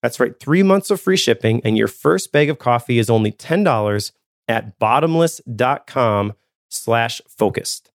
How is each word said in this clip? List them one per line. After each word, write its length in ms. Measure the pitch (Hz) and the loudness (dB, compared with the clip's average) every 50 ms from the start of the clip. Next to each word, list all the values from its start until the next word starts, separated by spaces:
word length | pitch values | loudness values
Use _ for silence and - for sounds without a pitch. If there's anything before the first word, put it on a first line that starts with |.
That's 200 | - 123 - - | -2 -4 0 0
right, 180 | - 131 - _ | -2 -2 -2 _
three 240 | - - 151 180 196 | -2 0 2 4 4
months 300 | 190 190 196 190 - 208 | 4 4 2 2 -2 -4
of 80 | 185 | -2
free 160 | - - 190 | 0 0 0
shipping 440 | 180 - - 117 - - 117 110 117 - | 0 2 0 0 0 2 0 0 0 0
and 120 | 110 110 | 0 2
your 120 | 110 107 110 | 2 0 0
first 420 | - - - 147 165 190 - - | -2 -2 0 0 0 0 -2 -2
bag 180 | _ 147 151 143 | _ 0 2 2
of 100 | 156 - | -2 -4
coffee 400 | - 123 120 120 - - 123 117 | -2 0 0 0 0 0 0 0
is 100 | 113 101 | 2 2
only 220 | 117 110 107 107 107 | 2 2 2 0 -4
ten 320 | _ - - 160 180 208 | _ -6 -4 -2 0 2
dollars 480 | 180 131 113 107 104 104 104 101 - _ _ _ _ _ _ _ | 2 0 0 0 -2 -2 -2 -4 -8 _ _ _ _ _ _ _
at 320 | - 113 113 - 110 - _ | -4 -4 -4 -4 -6 -6 _
bottomless 640 | - 107 117 139 151 165 165 165 165 160 - - - - 120 | 0 2 2 2 2 2 2 2 0 0 -2 -6 -14 -14 -4
dot 320 | 104 123 127 139 - _ - | -2 0 0 0 -2 _ -8
com 460 | - 135 123 113 104 101 101 104 101 _ _ _ _ _ _ _ | -2 0 2 2 2 2 0 -2 -6 _ _ _ _ _ _ _
slash 500 | - - - - 113 117 117 117 - - - | -14 -10 -4 -2 0 0 0 -2 -6 -10 -16
focused. 640 | _ - - 110 101 - - - - - - _ _ _ | _ -4 -2 -2 0 0 -4 -8 -8 -12 -12 _ _ _